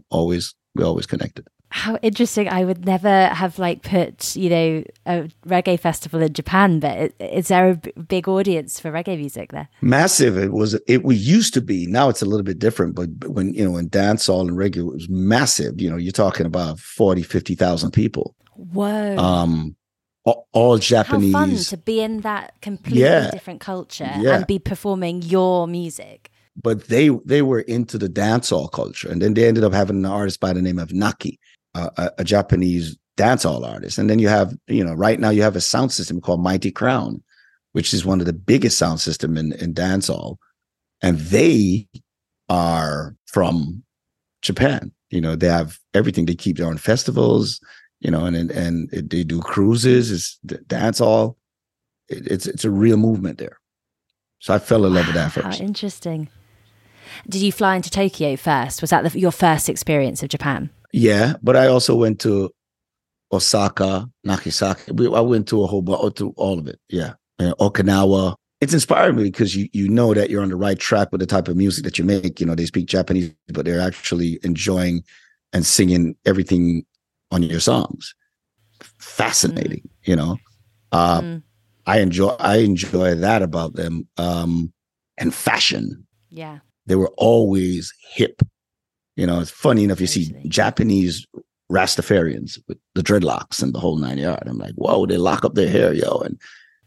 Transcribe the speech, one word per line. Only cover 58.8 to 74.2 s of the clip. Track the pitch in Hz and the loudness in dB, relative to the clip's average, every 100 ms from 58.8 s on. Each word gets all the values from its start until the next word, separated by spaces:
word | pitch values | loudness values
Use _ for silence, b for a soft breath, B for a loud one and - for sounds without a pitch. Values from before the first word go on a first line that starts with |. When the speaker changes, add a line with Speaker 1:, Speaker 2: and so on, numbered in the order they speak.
Speaker 2:
Was | 160 | 0
that | 165 160 | 2 2
the, | - | 0
your | 180 | 0
first | - 170 156 - | 2 2 2 0
experience | - - 147 131 - | -4 0 0 0 -4
of | 143 | -8
Japan? | - 143 107 - - _ | -6 -4 -4 -6 -12 _
Speaker 1:
Yeah, | - 113 104 120 - | 2 4 4 2 2
but | 117 127 | 4 6
I | 131 | 6
also | 127 127 | 4 4
went | 120 110 107 | 4 2 2
to | 113 101 95 - _ _ _ _ _ _ _ | 0 0 -2 -8 _ _ _ _ _ _ _
Osaka, | 98 - 107 98 - 95 95 123 _ | 0 2 2 0 0 -2 -2 -6 _
Nagasaki. | 101 92 - - 98 95 - | -4 -4 -4 -2 -2 -2 -6
We, | 92 120 | -2 0
I | 117 | 2
went | 120 113 104 | 2 0 0
to | 110 | 0
a | 95 | 0
whole | 98 | -2
bu-, | 90 92 104 | -2 -2 -2
to | - 101 - | -4 -8 -4
all | 98 87 | -4 -4
of | 73 | -8
it. | - _ | -14 _
Yeah. | 90 76 - _ - | -6 -6 -10 _ -4
And | 87 - | -4 2
Okinawa. | 101 - 98 98 98 98 92 - _ _ | 2 2 2 4 4 4 0 -4 _ _
It's | 139 | 0
inspiring | 160 - 139 180 120 | 0 2 2 4 2
me | |
because | 101 87 101 95 | -2 0 -2 -2
you, | 101 | -4
you | 101 98 | -2 0
know | 117 117 | 2 4
that | 104 101 | 2 2
you're | 101 | -2
on | 98 | -2
the | 92 | -2
right | 101 95 | -2 -2
track | - 104 101 | 0 2 2
with | 95 | -2
the | 90 | 0
type | 98 87 | 0 0
of | 87 | 0
music | 98 87 | 0 0
that | - - | -6 -2
you | |
make. | 87 98 92 - | 0 2 0 -2
You | 85 | -2
know, | |
they | 82 82 | -2 -2
speak | - - | -4 -2
Japanese, | 95 85 92 85 - - | -2 0 -2 -2 -10 -10
but | 80 | -6
they're | 78 87 | -2 -2
actually | 92 - - 87 | -2 -4 -4 -2